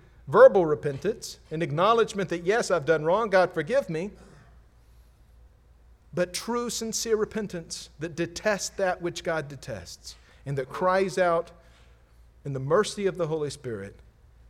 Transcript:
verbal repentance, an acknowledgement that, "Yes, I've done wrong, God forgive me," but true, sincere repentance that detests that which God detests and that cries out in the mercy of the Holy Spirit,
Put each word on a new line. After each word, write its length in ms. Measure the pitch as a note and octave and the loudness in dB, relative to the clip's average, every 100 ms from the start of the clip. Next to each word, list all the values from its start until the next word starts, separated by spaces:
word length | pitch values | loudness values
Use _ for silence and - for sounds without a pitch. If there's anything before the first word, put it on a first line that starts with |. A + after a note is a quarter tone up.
| - - - | -20 -20 -2
verbal 380 | F3 C4 G3+ D#3+ | 8 10 8 2
repentance, 760 | D3 C#3+ C3+ F#3 - - - - | 0 -4 -4 -6 -6 -12 -16 -10
an 100 | D#3 | -6
acknowledgement 680 | E3 D3 G3 A#3 G#3+ G3 F#3 | -4 2 4 4 2 0 -4
that, 140 | F3 | -2
"Yes, 280 | F3 A3+ G#3 | 0 0 2
I've 140 | F3 C#3 | 0 2
done 200 | D#3 D#3 | 2 4
wrong, 240 | G3 A3+ | 0 4
God 240 | F#3+ F3+ | 4 4
forgive 360 | E3 D#3 C4 G#3+ | 0 0 0 0
me," 220 | D#3+ G3+ - - - - - - _ _ - - _ - - - _ _ _ - _ _ | -6 -6 -12 -20 -20 -20 -20 -20 _ _ -20 -20 _ -20 -20 -20 _ _ _ -20 _ _
but 200 | C#3+ F3+ | -4 -4
true, 360 | F3+ - A#3+ A#3+ | -4 -4 -4 -4
sincere 460 | - A3+ G#3+ A#3 G#3+ | -6 -6 -6 0 0
repentance 760 | G#3 A3 G3+ F3+ - - - - | 0 -4 -6 -8 -10 -14 -14 -10
that 160 | D3 C#3+ | -10 -4
detests 540 | E3+ E3+ G#3 G3 - | -6 -2 -2 -2 -4
that 320 | - F#3 F3 | -2 -2 -2
which 220 | E3+ D#3+ | -6 -6
God 240 | F3+ D#3+ C#3+ | -4 -4 -6
detests 680 | C#3 - G#2 E2 - - - - - C#3 | -12 -12 -12 -12 -18 -18 -20 -20 -16 -8
and 120 | C#3 | -6
that 120 | C3 | -6
cries 480 | - F3+ F#3 G3 F#3 | -2 2 2 2 2
out 340 | F3 E3 E3+ - - - - - _ - - - | 2 2 -2 -12 -20 -20 -20 -20 _ -20 -20 -14
in 100 | C#3+ | -8
the 60 | C3+ | -6
mercy 460 | C3+ F3 G3+ - G3 | 2 2 2 -2 -2
of 120 | E3+ | -2
the 100 | D#3 | -2
Holy 240 | D#3+ D3 | -2 -4
Spirit, 480 | - B2+ G#2 G2 - - _ - - - | -8 -10 -10 -10 -16 -20 _ -20 -20 -20